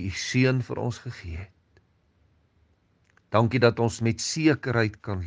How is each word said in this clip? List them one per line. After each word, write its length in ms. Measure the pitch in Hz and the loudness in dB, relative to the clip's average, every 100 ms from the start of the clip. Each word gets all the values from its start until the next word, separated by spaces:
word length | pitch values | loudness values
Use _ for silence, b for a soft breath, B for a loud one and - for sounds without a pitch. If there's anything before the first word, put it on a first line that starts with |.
| 95 | -4
U 80 | |
seun 480 | - - 127 131 131 | -6 -2 2 2 2
vir 180 | 117 113 | -4 -6
ons 220 | 120 113 | -6 -6
gegee 400 | 123 - 87 82 | -12 -12 -12 -12
het. 400 | 95 _ _ _ _ _ _ _ _ _ _ _ _ _ _ _ _ _ _ | -12 _ _ _ _ _ _ _ _ _ _ _ _ _ _ _ _ _ _
Dankie 240 | 107 117 127 | 2 2 4
dat 220 | 120 113 | 4 4
ons 160 | 117 - | 0 0
met 220 | 117 113 | -2 -2
sekerheid 800 | - 160 156 135 131 117 110 - | -4 2 2 2 0 0 0 -4
kan 240 | - 95 | -8 -8